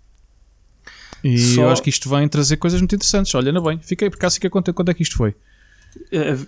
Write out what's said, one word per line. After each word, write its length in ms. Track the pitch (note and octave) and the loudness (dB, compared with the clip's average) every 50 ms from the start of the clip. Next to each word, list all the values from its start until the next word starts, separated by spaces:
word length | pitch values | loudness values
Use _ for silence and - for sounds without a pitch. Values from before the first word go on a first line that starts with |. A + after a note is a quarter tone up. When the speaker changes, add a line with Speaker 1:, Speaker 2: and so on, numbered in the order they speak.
| _ _ _ _ _ _ _ _ _ _ _ _ _ _ _ _ - - - - - - - - - | _ _ _ _ _ _ _ _ _ _ _ _ _ _ _ _ -20 -20 -20 -20 -20 -20 -12 -6 -2
Speaker 1:
E 120 | C#3 B2 | 0 2
Speaker 2:
Só 260 | A#2+ A#2+ A#2+ B2 B2 B2 | 2 4 4 4 4 4
Speaker 1:
eu 80 | B2 | 4
acho 120 | C3 C3 - | 4 2 0
que 80 | D3 | -2
isto 180 | C3+ - - C3 | -2 -2 -2 -2
vem 200 | C3+ C#3+ D3 D3 | 0 0 2 2
trazer 300 | - D3 C#3+ C3+ D3+ - | 2 0 0 2 0 0
coisas 220 | - E3+ - - | 0 0 0 2
muito 140 | F#3 F3+ G#3 | 0 0 0
interessantes. 400 | G3 - - - G3+ G3 - - | 0 0 0 0 0 0 0 0
Olha, 140 | C3 B2+ C3+ | 0 0 0
ainda 120 | D#3 F3+ | 0 0
bem, 200 | E3+ D#3 D#3 E3 D#3 | 0 -2 -2 -4 -6
fiquei, 260 | - F#3 F3 G#3 G3+ | -6 -4 -2 -2 -2
por 100 | F#3 - | -2 -2
acaso 180 | - F3+ - | -2 -2 -2
fiquei 140 | - - F#3 | 0 -2 -2
contente. 240 | - G3 F3 - E3+ | -2 -2 -2 -2 -2
Quando 140 | - F3 F3 | -2 0 0
é 40 | E3+ | 0
que 80 | - E3 | 0 -2
isto 140 | - - | -2 0
foi? 180 | - A#2+ G#2+ G#2 _ _ _ _ _ _ _ _ _ - - - - - - - | 0 0 0 -2 _ _ _ _ _ _ _ _ _ -20 -20 -20 -20 -12 -6 -4
Speaker 2:
Eh, 240 | E3 D3+ D3 D3 C3 C#3 | -2 0 0 -2 -4 -4